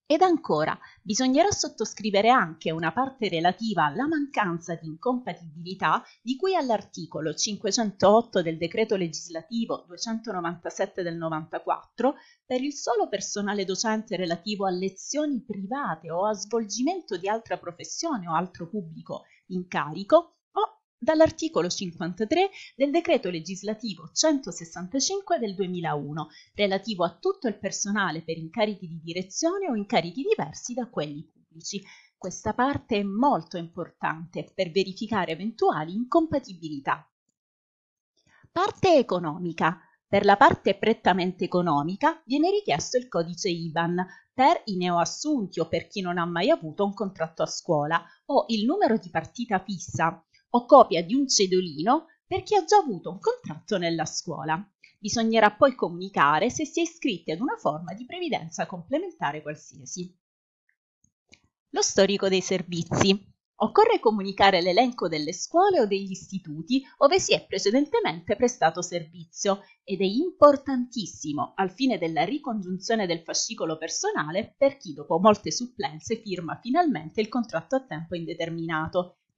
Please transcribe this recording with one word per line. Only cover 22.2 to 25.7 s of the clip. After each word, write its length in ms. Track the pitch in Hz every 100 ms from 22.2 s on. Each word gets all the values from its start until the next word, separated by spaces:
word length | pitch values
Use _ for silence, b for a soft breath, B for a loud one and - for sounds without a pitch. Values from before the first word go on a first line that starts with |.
| 220 330 381 B B
del 160 | - 277
decreto 400 | 311 339 285 185
legislativo 800 | 175 160 190 - 214 240 170 160
centosessantacinque 1300 | - 311 294 233 170 165 - 180 269 269 392 392 349
del 160 | 226
duemilauno, 720 | 190 185